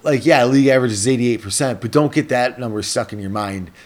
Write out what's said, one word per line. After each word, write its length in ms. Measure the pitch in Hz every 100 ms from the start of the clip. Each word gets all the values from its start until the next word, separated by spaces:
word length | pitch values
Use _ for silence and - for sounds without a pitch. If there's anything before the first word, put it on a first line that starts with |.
like, 220 | 156 139
yeah, 200 | 147 147
league 240 | 123 135 135
average 240 | 131 127
is 140 | 104 110
eighty-eight 360 | 131 120 110
percent, 380 | 98 - 135 -
but 80 | 117
don't 200 | 147 147
get 180 | 151 -
that 280 | 123 123 123
number 240 | 120 107
stuck 300 | 101 123 113
in 60 | 104
your 120 | 98
mind, 400 | 104 101 98 90 -